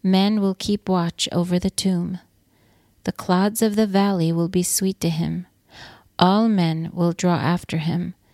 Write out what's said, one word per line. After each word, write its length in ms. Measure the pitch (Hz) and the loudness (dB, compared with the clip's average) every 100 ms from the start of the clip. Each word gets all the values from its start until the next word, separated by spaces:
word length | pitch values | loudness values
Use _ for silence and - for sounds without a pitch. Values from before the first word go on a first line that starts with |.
Men 380 | 190 190 196 214 | 2 2 2 2
will 140 | 196 190 | 0 -2
keep 340 | - 208 - | -2 -4 0
watch 400 | 185 170 - - | 0 0 -4 -4
over 260 | - 175 180 | -2 0 0
the 120 | 190 | -2
tomb. 500 | - 196 180 175 185 _ _ _ _ _ _ _ _ - | -2 0 0 -2 -8 _ _ _ _ _ _ _ _ -8
The 80 | |
clods 480 | - - 180 202 226 | -8 -2 0 0 0
of 160 | 220 208 | 0 2
the 100 | 220 | 2
valley 460 | 190 202 190 165 | 2 2 2 0
will 160 | 165 170 | 0 0
be 140 | 180 | 0
sweet 360 | 180 - 190 190 | -2 -2 -2 -2
to 100 | 170 | -2
him. 380 | 160 160 165 180 _ _ - - - _ - | -2 -2 -4 -8 _ _ -20 -20 -20 _ 2
All 280 | 180 202 226 | 4 4 2
men 400 | 202 165 160 165 | 2 2 0 -6
will 220 | - 170 | -2 0
draw 220 | 170 180 170 | 0 0 2
after 420 | 139 175 - 170 | 0 -2 -2 -4
him, 360 | 156 170 175 - _ | -2 -2 -4 -10 _